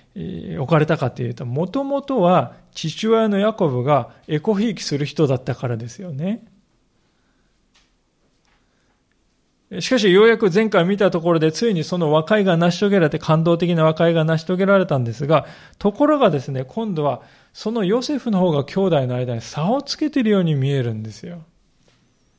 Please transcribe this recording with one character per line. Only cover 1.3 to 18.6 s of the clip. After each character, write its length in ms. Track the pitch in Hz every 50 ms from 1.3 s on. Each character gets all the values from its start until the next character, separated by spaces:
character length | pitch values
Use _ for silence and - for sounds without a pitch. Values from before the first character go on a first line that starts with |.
| 120
と、 120 | - 135
も 200 | 120 123 147 180
と 160 | 185 - 269
も 200 | 277 277 277 277
と 180 | 277 - 269 226
は 340 | 175 175 185 156 120 - - - _ _ _
父 340 | - - 156 - - 214 220
親 200 | 226 226 220 214
の 100 | 202 196
ヤ 140 | 202 220
コ 160 | 220 220 185 147
ブ 160 | 127 123 120
が 260 | 147 147 131 117 - - _ _
エ 140 | - 156 151
コ 140 | - 220 208 190
ひ 120 | 220 233
い 40 | 170
き 80 | -
す 140 | - - 147 139
る 80 | 147
人 200 | 139 - - 156
だ 100 | 131 135
っ 80 | 123 -
た 100 | - 123
か 140 | - - 120
ら 80 | 120
で 120 | 113 120 117
す 120 | - -
よ 100 | 190 175
ね。 320 | 135 135 165 190 226 - - _ _ _ _ _ _ _ _ _ _ _ _ _ _ _ _ _ _ _ _ _ _ _ _ _ _ _ _ _ _ _ _ _ _ _ _ _ _ _ _ _ _ _ _ _ _ _ _ _ _ _ _ _ _ _ _ _ _ _ _ _ _ _ _ _ 185 180
し 80 | - -
か 100 | 254 233
し、 140 | 208 190
よ 120 | 175 202 220
う 40 | 233
や 80 | 226
く 140 | 226 226 185
前 160 | 160 214 220 208
回 160 | - 180 165
見 140 | 185 202 196
た 120 | 208 180
と 120 | - 170
こ 100 | 165 175
ろ 60 | 170 160
で、 140 | 156 156
つ 140 | 160 - 233 233
い 20 |
に 120 | 196 160 147
そ 120 | - 185
の 160 | 180 165 147
和 120 | 151 156 156
解 200 | - 214 214 196
が 120 | 190 165
成 140 | 165 170 175
し 60 | 175 -
遂 120 | 208 202
げ 60 | 202
ら 80 | 190 165
れ 60 | 147
て、 80 | 160 151
感 260 | - - 156 160 160
動 120 | 175 170
的 180 | 165 180 170 175
な 100 | 160 156
和 100 | 160 156
解 180 | - 165 170
が 120 | 165 165 156
成 140 | 160 160 160
し 60 | -
遂 140 | - 185 180
げ 80 | 196
ら 100 | 190 202
れ 100 | 190 185
た 120 | 185 151 131
ん 60 | 120
で 80 | 117 110
す 120 | 127 143
が、 200 | 139 156 139 - - - - - - - _
と 140 | - 208
こ 140 | 208 - 294
ろ 120 | 294 302 277
が 120 | 254 190
で 100 | 151 135
す 80 | - 147
ね、 160 | 135 131 131
今 280 | - - 226 226 214 175
度 100 | 156 147
は 180 | 139 123 - - - _ _ _ _ _
そ 160 | - - 214
の 140 | 233 233 190
ヨ 180 | 175 220 254
セ 160 | 240 - 302 240
フ 120 | - 240
の 100 | 202 180
方 100 | 185 175
が 140 | 151 139